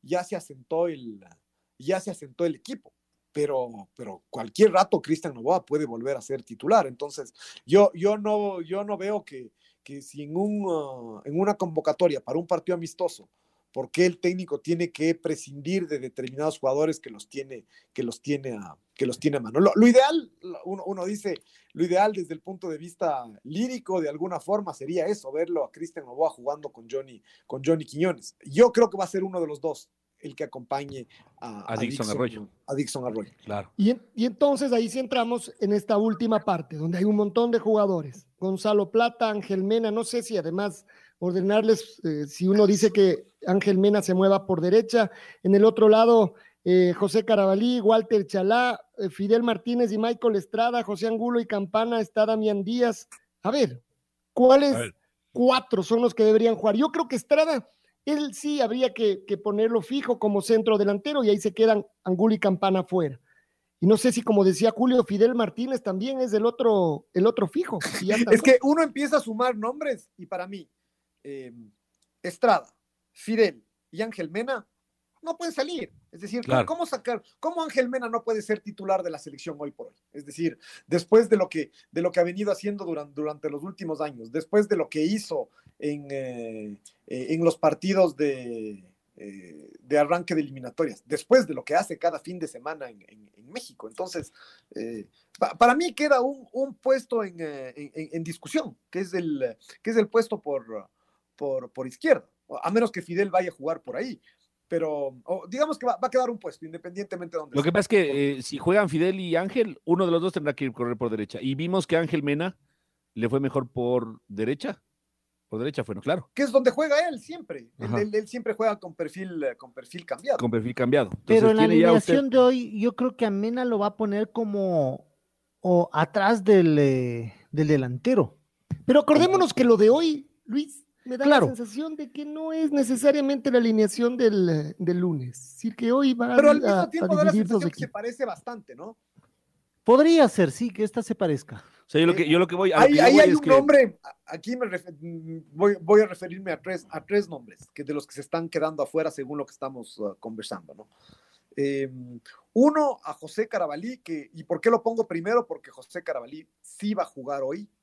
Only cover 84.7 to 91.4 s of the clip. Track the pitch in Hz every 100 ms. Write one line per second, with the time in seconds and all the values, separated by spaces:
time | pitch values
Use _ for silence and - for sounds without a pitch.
84.7 | 190 151 151 160 208 - 151 117 _ _
85.7 | _ 147 147 143 139 127 123 113 110 107
86.7 | 101 _ _ - 127 127 160 170 165 160
87.7 | - 185 196 180 143 147 135 120 117 107
88.7 | 101 90 _ _ _ 104 98 90 76 76
89.7 | - 127 147 147 175 175 160 143 135 123
90.7 | - 160 - _ 147 - 262